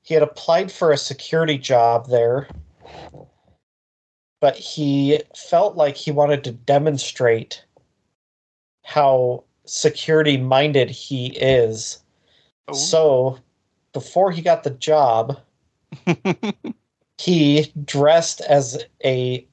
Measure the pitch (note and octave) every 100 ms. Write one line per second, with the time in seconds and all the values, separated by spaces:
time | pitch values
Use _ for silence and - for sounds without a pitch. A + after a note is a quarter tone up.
0 | - D#3+ D3 - - E3 F#3+ - E3+ C#3
1 | - C3 - E3 D#3+ C#3 B2+ B2 A#2+ D3
2 | B2+ B2 A#2 B2+ - - - _ - -
3 | - - - _ _ _ _ _ _ _
4 | _ _ _ _ C#3+ - - - D3 C#3
5 | C#3 D3+ - - - E3+ G#3 E3+ D3 C#3
6 | - C#3+ D3 C#3+ C3 A#2 - C#3+ D#3 C#3
7 | - - B2 A2+ - - _ _ _ _
8 | _ _ _ _ _ _ _ _ - D3+
9 | C3+ C3 B2 B2 _ _ - - D#3 D3
10 | - D#3 D3+ C3+ B2+ C3 D3+ C#3+ B2+ B2+
11 | - C3+ B2+ - C3 B2+ A2+ A2 - -
12 | _ _ _ _ _ _ - C#3 D3+ D#3+
13 | D#3 C3 C3 B2+ _ _ _ _ _ C3+
14 | - F3 G3 E3 E3+ D#3+ D3 B2+ - D3+
15 | C3 A2+ A#2 C#3 _ _ _ _ _ D3
16 | - D#3+ G3 - G#3+ - - - _ _
17 | _ - - F3 C#3+ D3+ D3 D#3 C#3+ C#3
18 | D3 E3 E3 - - C#3+ B2 B2+ - _
19 | C3+ B2+ B2+ B2+ _